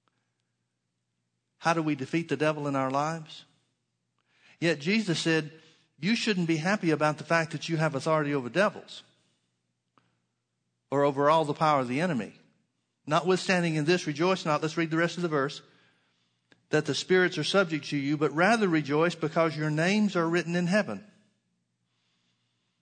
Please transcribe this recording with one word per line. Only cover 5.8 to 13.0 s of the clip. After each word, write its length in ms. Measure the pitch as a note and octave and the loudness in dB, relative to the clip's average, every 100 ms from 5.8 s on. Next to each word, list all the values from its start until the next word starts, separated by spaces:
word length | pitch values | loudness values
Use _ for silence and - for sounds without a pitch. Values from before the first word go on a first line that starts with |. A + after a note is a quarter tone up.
| _ _ | _ _
you 160 | E3 A3+ | -2 -2
shouldn't 320 | A#3 F#3+ E3+ | 0 0 0
be 100 | D#3+ | 0
happy 340 | F3 G#3 E3+ | 0 0 0
about 260 | D3+ D3+ D3 | 2 2 0
the 60 | |
fact 280 | C#3+ E3 D#3+ | 0 0 0
that 160 | D3+ - | -6 -4
you 100 | E3 | -2
have 180 | D#3+ C3+ | -2 -2
authority 380 | D#3+ D#3 D3 | 0 0 0
over 160 | C#3+ A#2+ | -2 -2
devils 540 | D3+ G3+ F#2+ - - - _ _ _ _ _ _ _ _ _ _ _ _ _ _ _ _ _ _ | 0 0 -2 -14 -20 -20 _ _ _ _ _ _ _ _ _ _ _ _ _ _ _ _ _ _
or 120 | C#3 | 0
over 260 | C#3+ C3+ C#3+ | 2 4 4
all 160 | D#3+ D3+ | 4 2
the 80 | |
power 280 | C#3+ D#3 C#3+ | 0 2 2
of 60 | B2 | 2
the 140 | C3 | -2
enemy. 320 | F3+ C3 F#2 - _ _ _ _ _ _ | -2 -2 -6 -12 _ _ _ _ _ _